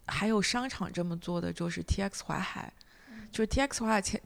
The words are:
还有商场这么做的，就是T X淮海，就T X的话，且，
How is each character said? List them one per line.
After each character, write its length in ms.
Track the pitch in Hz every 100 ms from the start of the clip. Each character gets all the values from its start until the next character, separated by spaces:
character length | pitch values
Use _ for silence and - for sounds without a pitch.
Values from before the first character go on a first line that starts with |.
| -
还 180 | - 214
有 160 | 214
商 260 | - 240 254
场 240 | - 180
这 120 | 180
么 120 | 175 170
做 220 | 180 175
的， 120 | 175
就 180 | 170 170
是 100 | 170
T 180 | 165 -
X 220 | 196 -
淮 120 | - 156
海， 360 | 190 - - - - - - 220 -
就 140 | - 220
T 140 | 262
X 200 | 277 -
的 60 | 220
话， 140 | 214
且， 200 | - -